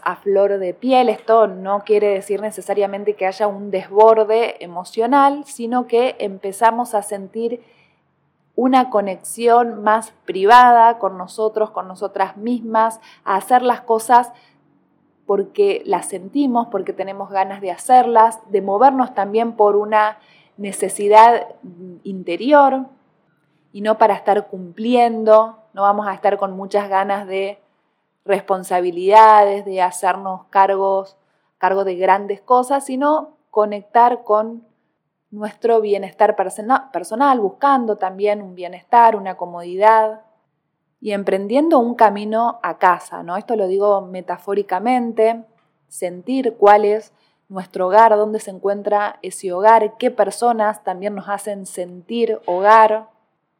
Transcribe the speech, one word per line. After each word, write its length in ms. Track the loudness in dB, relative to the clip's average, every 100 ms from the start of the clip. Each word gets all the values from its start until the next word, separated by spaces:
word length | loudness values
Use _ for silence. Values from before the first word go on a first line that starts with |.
| -8
a 100 | -6
flor 440 | -2 0 0 -2
de 160 | -6 -6
piel. 340 | 0 2 2
Esto 380 | -2 0 2 2
no 360 | -2 -6 -6 0
quiere 240 | 0 0
decir 300 | -2 -4 -8
necesariamente 760 | -8 -10 -6 -4 -4 -4 -6 -4
que 100 | -4
haya 220 | -2 -4
un 240 | -4 -8
desborde 920 | -8 -4 4 4 4 2 0 -2 -6
emocional, 800 | -14 -14 -10 -6 0 2 2 0 -8
sino 420 | -12 -6 -6 -2
que 280 | -2 -2 -4
empezamos 760 | -10 -10 -12 -2 0 0 -4
a 80 | -6
sentir 600 | -6 -10 -12 -10 -8 -8 _ _ _ _ _ _ _ _ _ -4
una 360 | 0 2 0
conexión 880 | -2 -4 -8 -14 -4 2 2 2 -2
más 320 | -2 -2 -2 _ -6
privada 760 | 0 6 8 8 8 6 4
con 180 | -4 -6
nosotros, 540 | -12 -6 -6 -4 -6
con 160 | -6 -12
nosotras 500 | -10 -10 -6 -6 -6
mismas, 600 | -6 -6 -4 -2 -2 -4 -16 _
a 140 | -6 -4
hacer 260 | 0 0
las 180 | 2 -2
cosas 500 | -2 -4 2 2 2 -6 _ _ _ _ _ _ _ _ -4
porque 560 | -4 -2 -2 0 -2 -4
las 200 | -6 -6
sentimos, 600 | -12 -8 -4 -2 -2 -4
porque 260 | -6 -8
tenemos 380 | -8 -10 -12 -8
ganas 280 | -4 -4 -6
de 120 | -10
hacerlas, 680 | -8 2 4 6 4 4 2 -4
de 100 | -4
movernos 540 | -2 2 2 2 -2 -4
también 380 | -4 -2 -4
por 240 | 0 2 2
una 420 | 0 0 0 -4 _ _ _ -16
necesidad 920 | -14 -8 -8 -4 4 8 8 6 -2 -14 -20 -20 -20 -18
interior 840 | -14 -12 -8 -6 2 4 4 2 -6 _ _ _ _ _ _ _ _
y 100 | -8
no 160 | -4 2
para 160 | 2
estar 320 | 2 -2 -2 -2
cumpliendo. 1120 | -10 -16 -8 0 2 2 0 4 4 4 -4 _
No 80 | -2
vamos 240 | 0 0 -4
a 80 |
estar 240 | -4 -2 -2
con 180 | -4 -8
muchas 320 | -6 -4 -2
ganas 380 | -2 -2 -4 -6
de 340 | -8 -8 -10 _ _ _ _ _ _ -4
responsabilidades, 1400 | -4 -2 -6 -4 -4 -2 -4 4 8 8 8 6 0 -6
de 160 | -4
hacernos 640 | -4 -2 -4 -4 -6 -12 _
cargos, 640 | 0 2 2 -2 -2 -6 _ _ _ _ _
cargo 260 | -2 -2
de 120 | -2 -4
grandes 460 | -2 -2 -4 -10
cosas, 440 | -2 0 0 -4 -6
sino 460 | -4 -2 -2 -6 _ _
conectar 760 | -4 -2 -4 -4 2 2 0
con 440 | -2 -2 -2 -10 -20 _ _ _ _ _ _
nuestro 500 | -14 -14 -6 0 0
bienestar 540 | 0 -2 -4 0 0 0
persona-, 560 | -6 -8 -2 -2 -2
personal, 480 | -10 -8 -2 0 2
buscando 580 | -2 -2 0 0 0 -4
también 460 | -6 -4 -4 -4
un 100 | -8
bienestar, 640 | -16 -16 -16 _ 4 4 2
una 200 | -4 -10
comodidad 840 | -12 -12 -12 0 4 4 2 -4 _ _ _ _ _ _ _ _
y 120 | -8
emprendiendo 640 | -6 -2 -4 -2 0 2 2
un 160 | 2 2
camino 640 | 2 2 -4 -4 -4 -4
a 160 | -8 0
casa, 460 | 0 0 -4 -16
¿no? 120 | -10 -10
Esto 200 | -6 -4
lo 100 | -2
digo 360 | 0 0 0
metafóricamente, 1400 | -2 -12 -12 -12 -6 -6 -4 -4 -2 -2 -4 -2 -2 -2 -10 _ _ _ _
sentir 640 | -12 -10 -10 -8 -6 -4 2
cuál 300 | 4 6 4
es 280 | -2 -6 _ _ _ _
nuestro 380 | -16 -12 -8 0
hogar, 280 | 4 4 4
dónde 240 | 0 -6
se 120 | -10
encuentra 640 | -8 -6 -6 -2 -2 -2 -8
ese 280 | -16 -12 -8
hogar, 460 | 0 4 4 2 -4
qué 140 | -4
personas 720 | -2 -4 -2 -2 0 -2 -4
también 320 | -8 -8 -8 -10
nos 140 | -10
hacen 360 | -10 -10 -12 -12
sentir 720 | -12 -12 -14 -10 -4 -4 -4 -6
hogar, 640 | 0 6 8 6 2 -6 _ _ _ _ _